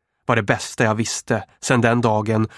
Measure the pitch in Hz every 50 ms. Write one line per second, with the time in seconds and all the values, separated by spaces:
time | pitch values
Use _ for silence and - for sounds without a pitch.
0 | _ _ _ _ _ - 120 113 101 101 120 - - - - - 123 107 107 110
1 | 113 - - - - - 120 107 - - _ _ - - 135 120 117 117 117 120
2 | 117 113 107 107 104 107 110 107 110 - -